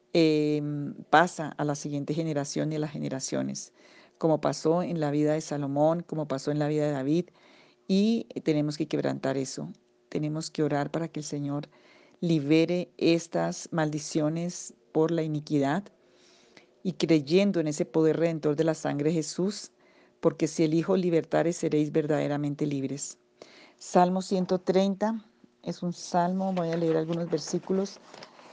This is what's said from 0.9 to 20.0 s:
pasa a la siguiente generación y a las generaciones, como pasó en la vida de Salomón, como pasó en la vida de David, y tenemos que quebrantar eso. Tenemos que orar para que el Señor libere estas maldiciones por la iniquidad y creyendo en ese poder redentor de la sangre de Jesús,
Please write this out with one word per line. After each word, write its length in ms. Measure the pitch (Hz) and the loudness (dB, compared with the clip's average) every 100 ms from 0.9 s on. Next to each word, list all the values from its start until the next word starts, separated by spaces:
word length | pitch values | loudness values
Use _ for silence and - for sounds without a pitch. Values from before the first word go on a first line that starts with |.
| - - | -10 4
pasa 440 | 151 175 - 151 - | 6 6 2 -8 -4
a 80 | 147 | -2
la 100 | 143 | -2
siguiente 380 | 156 143 143 | -4 -4 -4
generación 580 | 151 165 143 143 147 147 | -2 -2 -2 -2 -2 -2
y 60 | 156 | -2
a 20 | |
las 120 | 151 | -4
generaciones, 840 | 147 147 135 - 135 135 135 - _ - - - - | -6 -6 -6 -4 -4 -4 -6 -12 _ -20 -20 -20 -2
como 220 | 165 151 | 0 2
pasó 440 | 151 139 160 170 | 0 0 0 0
en 160 | 170 170 | 0 -2
la 100 | 151 | -2
vida 240 | 147 151 | 0 2
de 80 | 151 | 0
Salomón, 640 | 160 143 139 143 151 170 | -2 -6 -2 2 2 2
como 240 | 170 156 151 | -4 -6 -4
pasó 240 | 135 147 | -4 -2
en 80 | 147 | -2
la 80 | 147 | 0
vida 180 | 151 147 | 0 0
de 60 | |
David, 380 | 143 135 160 175 _ - - - _ - | 0 0 0 -2 _ -20 -20 -20 _ 0
y 400 | 190 208 226 - - | 2 4 2 -2 -6
tenemos 340 | - 151 147 147 | 0 2 0 -2
que 100 | 156 | -2
quebrantar 480 | 147 139 135 135 135 | -2 -2 -2 -2 -2
eso. 360 | 131 - 151 - _ _ - | -4 -6 -12 -12 _ _ -8
Tenemos 420 | - 151 151 160 | -4 -4 -4 -6
que 100 | - | -2
orar 300 | 151 147 143 | 0 0 -2
para 160 | 156 165 | -4 -6
que 140 | 151 | -6
el 20 | |
Señor 460 | 151 151 143 143 147 _ _ - _ _ | -8 -6 -4 -4 -6 _ _ -20 _ _
libere 720 | 175 165 139 160 165 175 175 - | 0 2 4 4 4 0 -4 -2
estas 720 | 156 165 - 170 170 180 - | 2 2 0 -4 -2 -4 -6
maldiciones 1040 | 170 156 151 147 165 151 165 175 175 - - _ | -2 -2 -2 -4 -2 0 -2 -6 -8 -14 -20 _
por 180 | 156 160 | 0 2
la 140 | 165 | 2
iniquidad 600 | 156 151 151 151 135 165 - _ _ _ _ _ _ - _ _ | -2 -4 -2 0 2 0 -4 _ _ _ _ _ _ -20 _ _
y 100 | 190 | -6
creyendo 640 | 160 160 160 135 175 202 175 | -2 4 4 4 4 4 2
en 80 | 156 | 0
ese 180 | 147 175 | -2 -2
poder 320 | 160 160 151 | 2 4 4
redentor 380 | 165 160 151 143 | 0 0 0 0
de 100 | 160 | 0
la 100 | 156 | 0
sangre 340 | 151 143 147 | -2 -2 0
de 60 | 170 | 0
Jesús, 560 | 147 - 185 202 - _ _ _ | -2 -2 -4 -4 -12 _ _ _